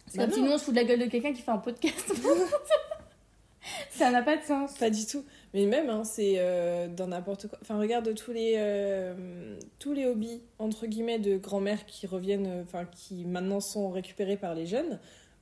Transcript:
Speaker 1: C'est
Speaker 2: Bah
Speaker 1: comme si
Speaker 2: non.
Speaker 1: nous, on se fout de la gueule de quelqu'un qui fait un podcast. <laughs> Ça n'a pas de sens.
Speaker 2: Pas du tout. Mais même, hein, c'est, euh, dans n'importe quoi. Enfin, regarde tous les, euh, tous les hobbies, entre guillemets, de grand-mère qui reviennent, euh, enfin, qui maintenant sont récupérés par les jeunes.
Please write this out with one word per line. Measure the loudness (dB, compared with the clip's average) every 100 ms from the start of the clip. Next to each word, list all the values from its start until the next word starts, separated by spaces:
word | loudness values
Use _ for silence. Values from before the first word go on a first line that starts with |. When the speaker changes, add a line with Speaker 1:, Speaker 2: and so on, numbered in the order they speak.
| -10
Speaker 1:
C'est | 0
Speaker 2:
Bah |
Speaker 1:
comme | 2
si | 4
Speaker 2:
non. | 4
Speaker 1:
nous, |
on | 4
se |
fout | 4
de | 2
la | 6
gueule | 4
de | 4
quelqu'un | 0 0
qui | -2
fait | -2
un | -2
podcast. | -2 0 -2 0 -2
<laughs> | 0 4 4 4 0 4 2 2 -10 -12 -20 _ _ _ _ -12 -10 -8
Ça | 2 4
n'a | 6
pas | 4 0
de |
sens. | 2 -2 -2 0
Speaker 2:
Pas | 0
du | 0 -2
tout. | -6 -10 -20 -6
Mais | 2 4
même, | 4 2
hein, | -2
c'est, | -4 0 2 4
euh, | 2 2 2 0 -2
dans | -4 -4
n'importe | -4 -6 -8 -8
quoi. | -14
Enfin, | -6 0
regarde | 2 2 0
tous | -4 -6
les, | -2 2 2
euh, | 2 2 0 0 -4 -8 -10 -10 -12 -12 -14 -10
tous | -4
les | 0 0
hobbies, | 0 -4 -8 -14 -6
entre | -4 -2 -4
guillemets, | -2 0 0
de | 2 0
grand-mère | 0 0 0 -2 -6
qui | -12 -6
reviennent, | -4 0 0 0
euh, | -4
enfin, | -6 -8
qui | -8 -12 -12 -8
maintenant | -4 -2 0 -2
sont | -2 -4 -2
récupérés | -4 -6 -4 -2 -2
par | -2
les | -4 -2
jeunes. | -2 -2 -6 -12 -20 -20 _